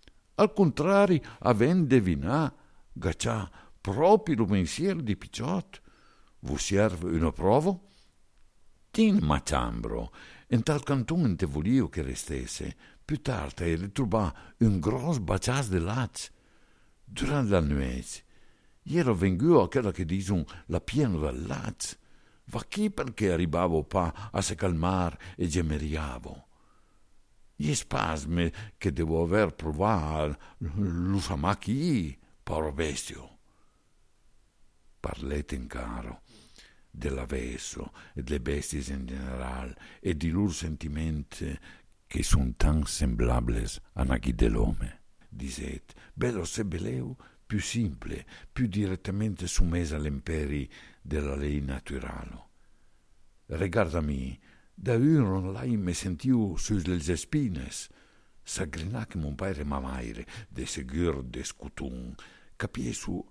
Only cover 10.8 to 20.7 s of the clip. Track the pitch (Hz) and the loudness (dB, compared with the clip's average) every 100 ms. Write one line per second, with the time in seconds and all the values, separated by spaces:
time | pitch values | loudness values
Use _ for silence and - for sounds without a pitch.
10.8 | - 139 113 170 131 82 85 73 87 131 | 0 -2 0 2 2 2 -2 0 2 2
11.8 | 90 85 67 62 - 69 58 - 69 - | 2 -2 -4 -6 -6 -6 -6 -8 -8 -10
12.8 | - - - 151 - 120 71 - 85 82 | -18 -14 -6 -4 -2 -4 -4 -4 0 0
13.8 | 101 120 117 110 90 - - - 113 95 | -2 -2 0 2 0 -2 -10 2 4 4
14.8 | 98 127 147 139 90 95 - 131 117 92 | 2 0 0 -2 0 0 0 0 0 0
15.8 | 85 120 120 - - - _ _ _ _ | 0 -2 -4 -6 -12 -14 _ _ _ _
16.8 | _ _ - - 135 143 110 95 73 71 | _ _ -12 -4 0 2 4 4 4 2
17.8 | 65 62 - - - - - _ _ _ | 0 -4 -8 -14 -18 -20 -20 _ _ _
18.8 | - 165 131 95 95 90 156 156 87 143 | -2 2 4 4 4 4 8 8 6 4
19.8 | 107 87 82 95 95 95 71 87 - | 0 0 -2 -2 0 0 -2 -8 -4